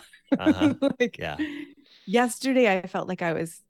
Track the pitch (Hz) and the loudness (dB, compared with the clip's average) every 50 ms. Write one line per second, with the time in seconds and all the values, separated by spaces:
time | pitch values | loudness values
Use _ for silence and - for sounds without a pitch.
0 | - - - - _ - 285 - - 311 - - 311 285 262 - 269 277 - - | 2 -6 -20 -10 _ -2 -2 0 2 2 2 4 2 2 2 2 0 0 0 0
1 | 247 - - - - 78 73 - 311 294 294 294 302 - - _ _ _ _ _ | -2 -2 -4 -6 -8 -6 -4 -4 -6 -6 -8 -12 -14 -16 -18 _ _ _ _ _
2 | - 196 190 240 247 240 - - - 269 254 262 247 208 190 185 170 185 - 175 | -6 0 2 2 2 2 -2 -4 -2 0 2 4 4 4 4 2 -2 -4 -6 -6
3 | - - 185 - 180 165 165 - 165 165 - - _ | -4 -4 -4 -4 -2 -2 -2 -2 -4 -6 -10 -16 _